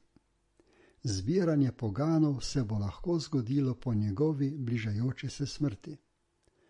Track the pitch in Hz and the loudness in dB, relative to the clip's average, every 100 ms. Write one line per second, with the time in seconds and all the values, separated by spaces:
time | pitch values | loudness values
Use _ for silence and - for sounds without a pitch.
0 | _ _ _ _ _ _ _ _ - _ | _ _ _ _ _ _ _ _ -20 _
1 | 123 95 101 185 165 147 131 - 113 101 | -4 -2 0 2 4 4 2 2 -2 0
2 | 156 160 151 135 - 139 107 110 101 - | 2 4 4 2 -2 -2 0 0 -2 -4
3 | 175 170 - 139 110 139 131 123 127 110 | -2 -2 0 -2 0 0 0 0 0 0
4 | 104 95 156 143 139 151 120 120 110 104 | 0 2 0 2 -2 -2 -2 -2 -2 -2
5 | 127 - 127 - 135 - 147 98 - 147 | -2 -2 -8 -6 -6 -2 -2 -2 -10 -16
6 | _ _ _ _ _ _ _ | _ _ _ _ _ _ _